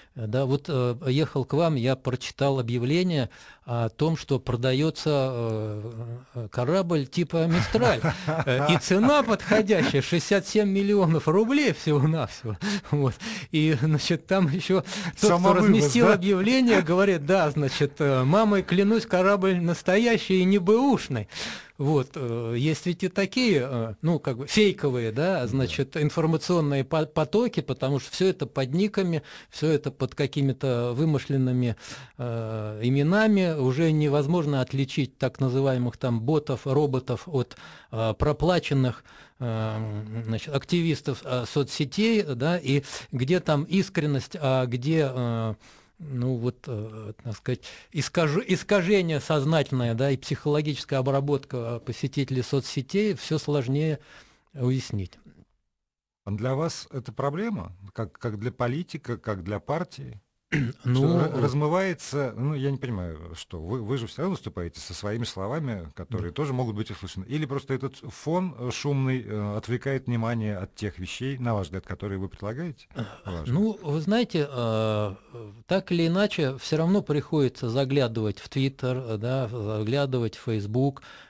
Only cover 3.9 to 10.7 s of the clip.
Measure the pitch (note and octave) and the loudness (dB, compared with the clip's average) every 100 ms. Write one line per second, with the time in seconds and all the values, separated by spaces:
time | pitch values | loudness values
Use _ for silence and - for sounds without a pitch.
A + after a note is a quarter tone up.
3.9 | - D#3 D#3+ - C3+ - A#2+ C3 C3 D#3+ | 0 0 0 -2 -2 0 0 0 2 0
4.9 | D#3 D#3 C#3+ C3 B2 A#2 A2 G#2+ G#2 G#2+ | 0 0 0 0 -2 -2 -2 -4 -6 -10
5.9 | A2+ A#2 B2 - B2 A2 - B2 F#3 F3 | -10 -10 -12 -12 -10 -6 -2 0 0 2
6.9 | D#3+ C3 - E3 E3+ E3 E3+ - A3 A#3+ | 0 0 -2 0 2 2 2 2 2 4
7.9 | C3+ D#3+ - - D#3+ D3 B2+ D3 F3+ - | 2 0 -2 -4 -2 0 2 4 2 4
8.9 | F#3 A#3+ D4 A3+ G#3 - G#3+ G3+ G3 C#4 | 4 6 4 4 0 4 2 4 4 4
9.9 | C#3 - E3+ - G3+ F#3+ G#3+ G3+ | 2 2 0 2 0 2 2 2